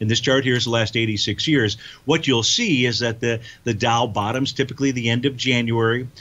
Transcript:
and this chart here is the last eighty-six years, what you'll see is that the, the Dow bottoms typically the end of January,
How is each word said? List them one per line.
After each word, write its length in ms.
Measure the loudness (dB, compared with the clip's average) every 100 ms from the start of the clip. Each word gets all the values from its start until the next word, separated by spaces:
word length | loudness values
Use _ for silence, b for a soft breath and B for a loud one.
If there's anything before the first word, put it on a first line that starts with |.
and 100 | -2
this 100 | 0
chart 220 | 2 2
here 140 | 2 0
is 80 |
the 60 | 0
last 260 | 0 0 0
eighty-six 500 | 0 -2 -4 -2 0
years, 300 | 2 2 -2 B B 0
what 200 | 0 2
you'll 160 | 2
see 440 | 2 0 2 2 2
is 140 | 0
that 200 | -2 -2
the, 200 | -2 -2 B B
the 100 | -4
Dow 320 | 0 2 2 2
bottoms 480 | 0 -2 -2 -2
typically 360 | -2 -4 0 -2
the 200 | 0 0
end 160 | 0 0
of 100 | -2
January, 720 | 0 0 0 0 2 0 -6 B